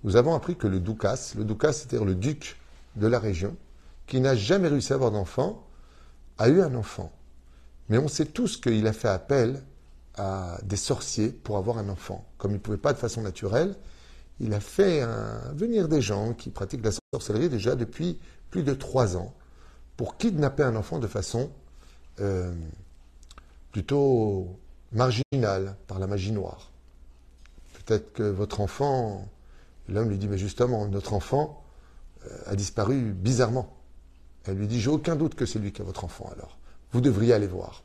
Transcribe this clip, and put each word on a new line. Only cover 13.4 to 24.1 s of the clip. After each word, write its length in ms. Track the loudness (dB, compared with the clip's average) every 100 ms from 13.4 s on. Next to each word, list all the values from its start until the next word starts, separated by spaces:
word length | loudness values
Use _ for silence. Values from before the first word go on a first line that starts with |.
| 0 2 2 -2 -12 -18 -20 -20 -20 -8
il 120 | -2 -2
a 40 |
fait 420 | -2 2 4 4
un... 520 | 0 -2 -6 -8 -8
venir 340 | -4 0 2 4
des 140 | 2
gens 320 | 2 0 0
qui 160 | -4 -8
pratiquent 340 | -8 -6 -2
la 100 | -2 -2 _
sorcellerie 360 | -8 -2 0 2
déjà 260 | 2 0 0
depuis 420 | -2 -2 -4 -4 -10 -20 -6
plus 140 | -2
de 100 | 0
trois 440 | 0 0 2 4 2
ans 180 | -4 -12 -20 -20 -20 -20 -20 -6
pour 200 | -6 0
kidnapper 460 | 0 2 2 4
un 120 | 2 2
enfant 220 | -2 -4
de 80 | -4
façon, 460 | -4 -2 -2 -2 -6 -20 -20 -20 -20 -20 -4
euh, 300 | -2 0 -2 -6 -10 -14 -18 -20 -20 -20 -20 -20 -20 -20 -8
plutôt 840 | -6 0 4 4